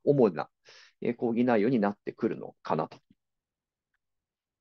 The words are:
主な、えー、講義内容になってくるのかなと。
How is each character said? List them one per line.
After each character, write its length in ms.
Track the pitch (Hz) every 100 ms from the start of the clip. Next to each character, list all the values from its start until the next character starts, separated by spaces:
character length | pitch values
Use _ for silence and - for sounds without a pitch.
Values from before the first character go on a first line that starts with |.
主 260 | - 143 110
な、 180 | 76 - _ - - - _
え 80 | -
ー、 60 | 120
講 120 | 117
義 160 | 117
内 180 | 123 113
容 60 | 107
に 120 | 127
な 100 | 101
っ 80 | 101
て 80 | -
く 160 | - 113
る 80 | -
の 180 | - -
か 140 | - 80
な 120 | -
と。 100 | - _ _ _ _ _ _ _ _ _ _ _ _ _ _ _ _